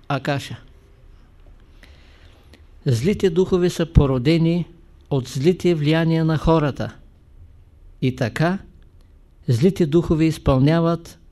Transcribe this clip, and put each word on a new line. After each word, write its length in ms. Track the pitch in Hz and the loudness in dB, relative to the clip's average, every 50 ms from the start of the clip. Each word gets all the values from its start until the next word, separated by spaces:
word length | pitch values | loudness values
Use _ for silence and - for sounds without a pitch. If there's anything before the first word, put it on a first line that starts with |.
| - _ | -10 _
Акаша. 480 | 143 131 131 151 143 135 - - 120 - - - - - - - - - - - - - - - - - - - - - - - - - - - - - - - - - - - - - _ - - - - - - - - | -8 -6 -4 -4 -4 -4 -6 -10 -14 -16 -18 -20 -20 -20 -20 -20 -20 -20 -20 -20 -20 -20 -20 -20 -20 -20 -20 -20 -20 -20 -20 -20 -20 -20 -20 -20 -20 -20 -20 -20 -20 -20 -20 -20 -20 -20 _ -20 -20 -20 -20 -20 -20 -8 -4
Злите 440 | 147 123 110 123 190 208 - - 185 | -2 -2 0 0 -2 -2 0 -2 0
духове 400 | 165 175 185 - 190 180 175 175 | 0 0 0 0 0 0 0 -2
са 160 | - - 170 | -2 -4 -6
породени 800 | 151 - 156 147 139 135 127 120 147 165 165 165 165 170 175 160 - - - - - - - - - | 2 4 4 4 4 2 0 2 2 2 2 2 0 0 -2 -4 -8 -12 -20 -20 -20 -20 -20 -10 -6
от 180 | 147 135 123 - | -4 -4 -4 -4
злите 460 | - 135 131 175 185 175 - 180 175 | -6 0 0 0 0 2 0 0 0
влияния 500 | 156 147 147 160 165 170 165 160 160 160 | 2 0 0 2 2 2 2 2 2 2
на 140 | 160 160 147 | 0 0 0
хората. 560 | - 170 165 160 147 139 - - 110 104 - - - - - - - - - - - - - - - - - - - - - - 139 | 2 2 2 2 2 0 -4 -6 -8 -10 -10 -14 -20 -20 -20 -20 -20 -20 -20 -20 -20 -20 -20 -20 -20 -20 -20 -20 -20 -20 -12 -6 -4
И 140 | 127 127 | -4 -4
така, 420 | - 131 107 - - 156 170 185 196 - - - - - - _ - - - - - - _ _ _ - - | -4 -6 -6 -2 -2 -2 -2 -2 -4 -8 -14 -20 -20 -20 -20 _ -20 -20 -20 -20 -20 -20 _ _ _ -4 -2
злите 380 | 123 110 147 196 - - 175 | 0 2 2 0 2 0 -2
духове 380 | 147 147 175 - - 170 151 160 | 0 0 0 0 0 0 0 0
изпълняват 920 | 160 151 - - 147 135 131 135 147 165 170 165 165 170 165 165 - - - - - | 0 -2 -2 -2 0 2 2 2 2 2 2 0 0 -2 -4 -8 -14 -20 -20 -20 -20